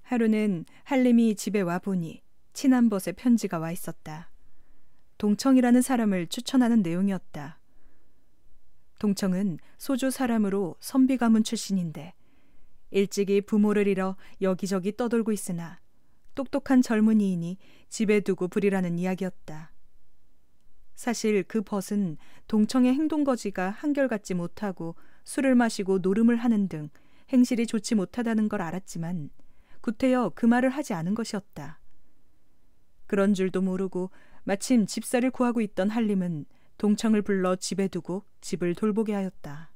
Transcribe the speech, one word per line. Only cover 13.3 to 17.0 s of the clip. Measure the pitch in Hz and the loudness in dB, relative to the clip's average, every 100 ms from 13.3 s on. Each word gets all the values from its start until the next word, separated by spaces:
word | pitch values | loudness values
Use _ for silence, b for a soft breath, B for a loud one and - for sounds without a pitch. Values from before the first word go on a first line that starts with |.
| 202 | 2
부모를 | 202 214 208 208 202 | 2 2 4 4 2
잃어 | 190 190 190 b b | 2 -2 -4 b b
여기저기 | 190 185 190 196 185 202 | -2 0 -2 -2 -2 -2
떠돌고 | 247 233 220 | 0 0 0
있으나 | 208 - 175 165 175 - - - - - - | -2 -4 -6 -8 -14 -20 -20 -20 -20 -14 -8
똑똑한 | 269 277 - 254 | -4 -4 4 4
젊은이이니 | 247 220 | 4 4